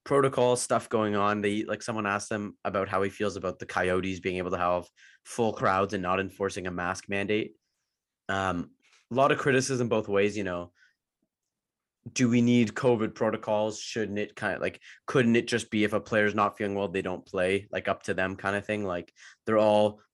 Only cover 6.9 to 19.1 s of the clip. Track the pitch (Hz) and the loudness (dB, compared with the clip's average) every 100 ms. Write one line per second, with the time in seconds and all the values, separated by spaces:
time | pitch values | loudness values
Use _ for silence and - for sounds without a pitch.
6.9 | 87 - 98 101 107 - - _ _ _ | -6 -4 -4 0 -2 -2 -10 _ _ _
7.9 | _ _ _ - 95 95 87 80 _ _ | _ _ _ -4 -2 0 -2 -6 _ _
8.9 | _ _ 120 143 - 147 131 131 127 117 | _ _ 2 2 2 2 2 2 -2 0
9.9 | 110 107 101 104 104 95 87 87 _ _ | 0 2 2 2 0 -4 -6 -8 _ _
10.9 | _ _ _ _ _ _ _ _ _ _ | _ _ _ _ _ _ _ _ _ _
11.9 | _ - - 120 120 120 120 110 - 131 | _ -10 0 4 4 6 4 4 2 2
12.9 | 117 110 - 113 110 - 107 110 107 - | 2 0 0 -2 0 -2 0 0 -4 -8
13.9 | 117 104 101 107 - 101 - 95 - - | -4 -4 -4 -6 -4 -4 -2 -4 -6 -16
14.9 | - - 143 117 117 117 117 - 107 104 | -16 -2 2 4 4 2 -2 0 0 2
15.9 | 107 - 110 104 104 101 - 104 101 98 | 0 0 2 2 2 0 0 -4 -2 -2
16.9 | 92 92 90 - 95 92 98 104 95 98 | -2 -4 -6 -6 -2 0 0 -2 -4 -4
17.9 | 95 - 92 95 95 98 101 101 104 98 | -4 -4 -2 -2 -2 -4 -4 -2 -4 -2
18.9 | 87 87 | -6 -8